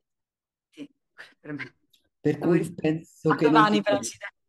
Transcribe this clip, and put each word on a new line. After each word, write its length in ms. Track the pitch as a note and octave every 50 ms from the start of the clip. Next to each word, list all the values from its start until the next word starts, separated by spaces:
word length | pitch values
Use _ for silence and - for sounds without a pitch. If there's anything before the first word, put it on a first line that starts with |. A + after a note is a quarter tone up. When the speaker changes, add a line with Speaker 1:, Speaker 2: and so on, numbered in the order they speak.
| _ _ _ _ _ _ _ _ _ _ _ _ _ _
Speaker 1:
Sì, 180 | _ D#3 C#3+ - _ _ _ _ _ - - - _ _
per 120 | - D3+ D3
me. 220 | C3 B2 - - _ _ _ _ _ _ _ _ _
Speaker 2:
Per 140 | - D3+ C#3+
Speaker 1:
Stavo 140 | - - D#3+
Speaker 2:
cui 80 | F3 D#3+
Speaker 1:
ris-, 160 | D#3+ - -
Speaker 2:
penso 560 | - - D#3 D#3 D#3+ - - _ _ - D#3
Speaker 1:
a 40 | -
Speaker 2:
che 80 | - D#3
non 80 | D3 D3+
Speaker 1:
domani, 240 | - G#3+ G#3 G#3+
Speaker 2:
si 60 | G#3 G3
Speaker 1:
però, 140 | G#3 G3+
Speaker 2:
può. 80 | - -
Speaker 1:
accidenti. 320 | - - - - G3+ - _ _